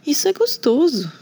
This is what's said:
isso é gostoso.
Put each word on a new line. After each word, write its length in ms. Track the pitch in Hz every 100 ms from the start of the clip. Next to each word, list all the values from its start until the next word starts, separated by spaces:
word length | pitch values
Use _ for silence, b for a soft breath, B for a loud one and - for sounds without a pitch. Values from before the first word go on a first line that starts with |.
| 294
isso 220 | 294 381
é 60 |
gostoso. 800 | 381 480 - - 254 339 214 165 B